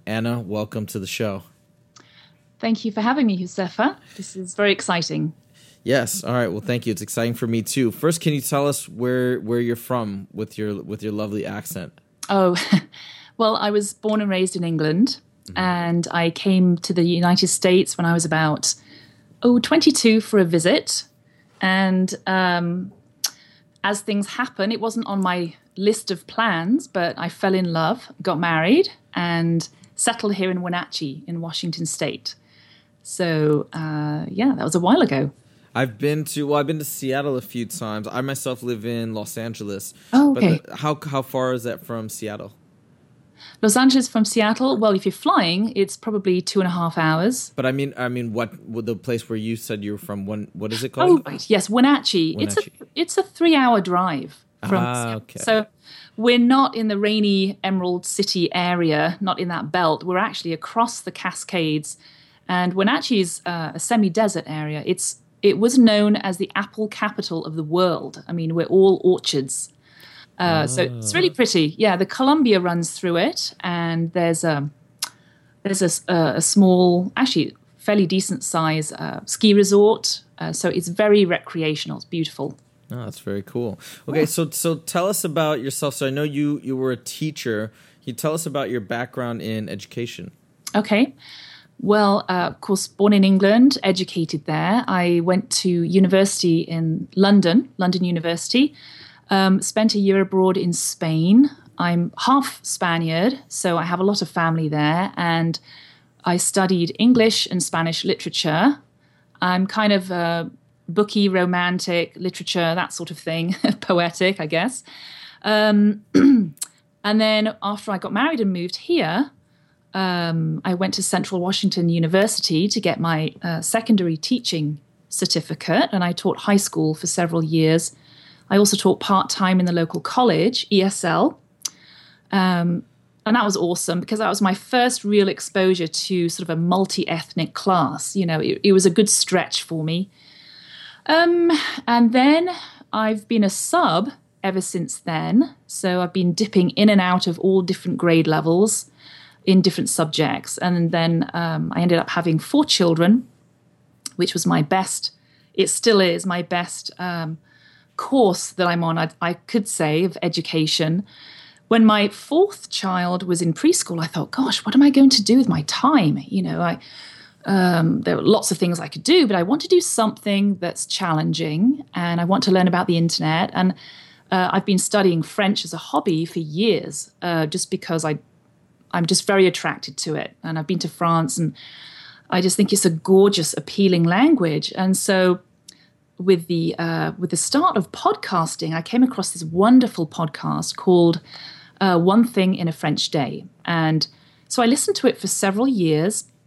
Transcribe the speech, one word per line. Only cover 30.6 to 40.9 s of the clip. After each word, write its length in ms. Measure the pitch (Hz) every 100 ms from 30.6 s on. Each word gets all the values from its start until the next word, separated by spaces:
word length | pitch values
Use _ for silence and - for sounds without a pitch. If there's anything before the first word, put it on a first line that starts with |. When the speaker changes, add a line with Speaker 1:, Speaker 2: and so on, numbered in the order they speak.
Speaker 2:
Wenatchee 600 | 175 180 - - 147 139 -
in 160 | 170
Washington 460 | 165 156 175 156 160
State. 480 | - 151 - - - _ _ _ _ _ _
So, 640 | - - 175 156 151 147 -
uh, 520 | 160 156 151 151 151 -
yeah, 240 | 190 262 -
that 80 |
was 120 | - 175
a 40 |
while 220 | 175 311
ago. 300 | 285 135 143 - _ _ _
Speaker 1:
I've 240 | 117 131 104
been 280 | 143 151 147
to, 200 | 151 143
well, 120 | 147
I've 80 | 143
been 120 | 156
to 60 | 143
Seattle 520 | - 131 135 143 127
a 40 |
few 240 | - 123 113
times. 420 | - 110 107 107
I 100 | 123
myself 400 | 135 135 135 127
live 240 | 120 113 117
in 280 | 117 113 107
Los 220 | 104 113
Angeles. 560 | 117 110 104 98 - - -
Speaker 2:
Oh, 200 | 254 285 262
Speaker 1:
But 80 |
Speaker 2:
okay. 180 | 185 160 -
Speaker 1:
the, 100 | -
how, 240 | 151